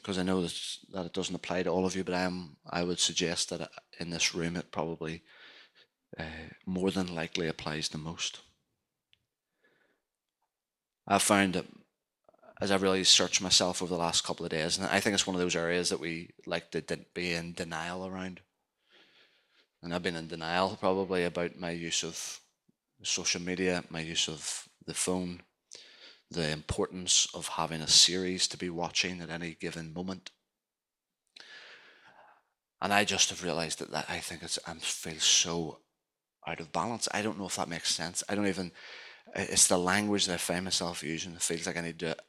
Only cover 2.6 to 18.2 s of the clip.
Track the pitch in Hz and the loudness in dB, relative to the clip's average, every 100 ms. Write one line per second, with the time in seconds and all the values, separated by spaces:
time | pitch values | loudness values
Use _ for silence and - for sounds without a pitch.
2.6 | - 87 87 85 - 85 85 87 - 85 | -6 -2 0 2 0 2 0 0 -4 -4
3.6 | 80 - - - 85 85 - 90 85 87 | -8 -12 -18 -10 -6 0 0 0 -2 -2
4.6 | - - 80 82 80 82 - - - - | -4 -4 -4 -4 -6 -8 -12 -20 -20 -20
5.6 | - _ _ _ _ - 80 80 80 - | -20 _ _ _ _ -10 -8 -10 -14 -12
6.6 | - 92 95 92 87 85 80 95 80 - | -6 0 2 2 0 -2 -4 -2 -2 -2
7.6 | 78 76 80 78 80 85 - - - _ | -4 -4 -4 -6 -8 -6 -6 -8 -18 _
8.6 | _ _ _ _ _ _ _ _ _ _ | _ _ _ _ _ _ _ _ _ _
9.6 | _ _ _ _ _ _ _ _ _ _ | _ _ _ _ _ _ _ _ _ _
10.6 | _ _ _ _ - 98 - 101 98 87 | _ _ _ _ 4 6 8 8 6 2
11.6 | - - _ _ _ _ _ _ - - | -4 -12 _ _ _ _ _ _ -20 -4
12.6 | 98 98 95 95 90 - 92 - 92 - | 2 4 4 6 8 6 6 2 4 4
13.6 | 90 87 87 87 85 82 - 82 85 82 | 4 0 -2 0 2 2 0 -4 -4 -2
14.6 | 82 87 95 98 110 98 - 90 90 87 | 0 0 2 2 4 2 2 0 0 2
15.6 | 85 87 87 92 85 82 - - - 85 | 2 2 0 -2 -2 -6 -10 -14 -4 -4
16.6 | - 82 - 82 - 87 90 85 85 85 | -2 -6 -4 -6 -8 -6 -2 -2 -4 -6
17.6 | 85 80 85 92 95 92 | -6 -6 -6 -6 -6 -6